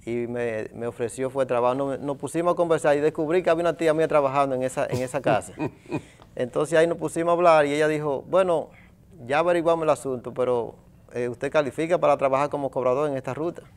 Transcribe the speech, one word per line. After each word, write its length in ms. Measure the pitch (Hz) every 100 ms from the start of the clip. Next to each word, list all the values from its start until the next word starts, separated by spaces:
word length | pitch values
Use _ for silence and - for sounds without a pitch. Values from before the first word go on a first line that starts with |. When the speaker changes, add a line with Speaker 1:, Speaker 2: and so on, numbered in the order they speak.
Speaker 1:
Y 220 | - 120 120
me, 420 | 120 120 110 110
me 120 | 110 117
ofreció, 420 | 113 117 - 131
fue 160 | 131
trabajo, 300 | 131 123 123
nos, 240 | 131 139 135
nos 160 | 143 139
pusimos 360 | 139 160 175
a 20 | 175
conversar 400 | 170 160 156 147
y 40 |
descubrí 420 | 147 147 151 180
que 80 | 175
había 120 | 165
una 140 | 170 151
tía 160 | 165
mía 160 | 156 156
trabajando 460 | 151 139 139 139
en 80 | 127
esa, 240 | 127 143 135
en 160 | 127
esa 180 | 127 -
casa. 320 | - 107 95 92 147 - -
Speaker 2:
<laughs> 400 | 156 - - - -
Speaker 1:
Entonces 420 | 123 147 147 160
ahí 80 | 170
nos 100 | 170
pusimos 340 | 151 165 170
a 40 |
hablar 320 | 170 175 160 147
y 80 |
ella 140 | 147 156
dijo, 360 | 156 151 139 -
"Bueno, 420 | 170 185 165 117 - - - - 170 120
ya 140 | 143
averiguamos 420 | 170 175 165 165
el 80 | 156
asunto, 420 | 143 135 127 120
pero, 440 | 123 123 123 110 - - - -
eh, 160 | 120 123
usted 220 | 120 143
califica 460 | 156 139 131 160 175
para 180 | 147 139
trabajar 320 | 139 131 143
como 220 | 147 135
cobrador 400 | 139 127 127 151
en 60 | 135
esta 160 | 127
ruta". 280 | 127 165 - -